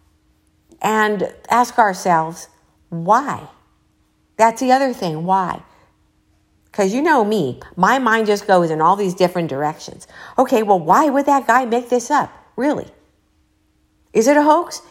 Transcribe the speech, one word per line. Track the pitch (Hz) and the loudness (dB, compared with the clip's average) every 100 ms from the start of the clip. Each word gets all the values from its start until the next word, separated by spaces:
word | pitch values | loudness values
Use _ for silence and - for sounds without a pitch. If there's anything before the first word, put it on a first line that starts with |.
| _ _ _ _ _ _ _ - | _ _ _ _ _ _ _ -8
and | 202 220 214 208 - - - | -2 0 0 -2 -6 -8 -2
ask | 226 240 - | 0 0 2
ourselves, | 208 185 190 165 160 175 - _ _ _ _ | 0 0 0 0 0 -8 -18 _ _ _ _
why? | 170 165 233 277 131 147 - _ _ _ _ _ _ _ - | -6 0 0 0 -8 -12 -20 _ _ _ _ _ _ _ 0
That's | 226 226 | 0 2
the | 254 | 0
other | 262 269 | 2 0
thing, | 240 180 156 | -4 -6 -6
why? | 170 190 175 - - _ _ _ _ _ _ _ _ _ _ | -2 -2 -2 -8 -14 _ _ _ _ _ _ _ _ _ _
'Cause | - 190 | -2 -2
you | 233 | 0
know | 320 285 | 0 2
me, | 208 214 135 123 - - | 0 -2 -4 -6 -12 -2
my | 185 262 | 0 2
mind | 240 226 214 | 0 0 0
just | 202 202 | -2 2
goes | 185 170 | 2 2
in | 156 | 2
all | 160 202 | 2 2
these | 196 | 0
different | 180 180 180 160 | 0 -2 0 -6
directions. | 135 151 156 - - - - - - | -4 -6 -6 -14 -20 -20 -20 -6 -2
Okay, | 262 240 | 0 0
well, | 208 190 | 2 2
why | 160 214 302 | 2 2 2
would | 269 285 | 0 2
that | 277 - | 0 2
guy | 240 247 | 0 0
make | 233 247 | -4 -2
this | 247 240 | -4 -2
up? | 294 151 - _ - | -2 -2 -8 _ -6
Really? | 151 143 - - _ _ _ _ _ _ _ _ _ _ _ | -4 -4 -8 -18 _ _ _ _ _ _ _ _ _ _ _
Is | - 226 | 0 4
it | 294 | 4
a | |
hoax? | 294 311 349 - - | 4 2 -2 -10 -8